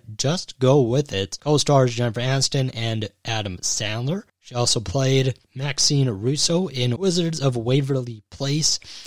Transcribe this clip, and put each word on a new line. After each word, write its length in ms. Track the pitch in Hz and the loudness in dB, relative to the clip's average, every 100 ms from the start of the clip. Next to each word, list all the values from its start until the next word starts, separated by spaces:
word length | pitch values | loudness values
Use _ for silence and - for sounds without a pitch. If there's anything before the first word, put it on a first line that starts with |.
| - 107 | -4 -4
Just 440 | 131 180 - - | -2 -2 -6 0
Go 220 | 127 143 | 4 6
With 320 | 120 127 147 | 4 2 0
It, 240 | 98 98 - | -2 -4 -4
co-stars 520 | 147 147 147 139 127 | 0 2 4 4 4
Jennifer 280 | 117 120 113 | 2 -2 -2
Aniston 500 | 123 135 127 139 127 | -2 0 0 0 -2
and 360 | 117 113 110 107 _ | -4 -4 -4 -6 _
Adam 340 | - 113 101 90 | -6 -4 -4 -6
Sandler. 680 | - - 104 113 127 190 - _ | -4 -4 -4 -4 -4 -4 -8 _
She 140 | - 123 | -8 -2
also 240 | 123 123 | 2 0
played 560 | 101 139 135 135 131 - _ | 0 0 2 2 2 -2 _
Maxine 560 | 131 139 - - 143 131 | -8 -6 0 2 4 2
Russo 580 | 95 113 147 - 170 185 | 0 -2 0 0 0 -2
in 280 | 131 123 120 | -2 -2 0
Wizards 420 | 190 175 165 160 | 0 0 0 0
of 160 | 135 123 | -2 0
Waverly 680 | 113 135 139 135 123 110 - | 2 2 2 -2 -4 -12 -16
Place 480 | - 139 147 - - - - | -8 -4 0 0 -2 -6 -18